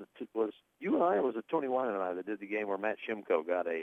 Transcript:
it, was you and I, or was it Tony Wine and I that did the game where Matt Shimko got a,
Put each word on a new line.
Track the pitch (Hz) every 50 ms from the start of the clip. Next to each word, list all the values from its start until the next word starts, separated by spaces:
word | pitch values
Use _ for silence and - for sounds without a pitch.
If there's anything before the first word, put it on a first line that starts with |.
| 101 - - -
it, | 120 - -
was | 110 113 - - - _ _ _ -
you | - 190 320
and | -
I, | 175 175 202
or | 196
was | 151 127 110
it | 113 - -
Tony | 165 160 139
Wine | 131 127 131 131 120
and | 101 98
I | 95 90
that | 87 92 90
did | 101 107 95
the | 101
game | 98 104 107 104 101
where | 98 98
Matt | 101 107 101 -
Shimko | - - 113 104 98 - 90 80 78
got | 85 87 90 85
a, | 85 82 82